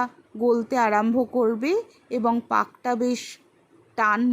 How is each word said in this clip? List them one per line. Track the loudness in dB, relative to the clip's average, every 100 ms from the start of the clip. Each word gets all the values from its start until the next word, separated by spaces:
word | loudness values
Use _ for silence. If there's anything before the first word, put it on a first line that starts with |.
| 0 -6 _ -2
গলতে | 0 0 0 0 2
আরম্ভ | 2 2 0 0
করবে | 0 0 0 0 -2 -4 _ _
এবং | -4 -2 -2 0
পাকটা | -2 -2 -6 -4 -2
বেশ | 0 -2 -6 -18 _ _ _ _ _ -2
টান | 0 2 2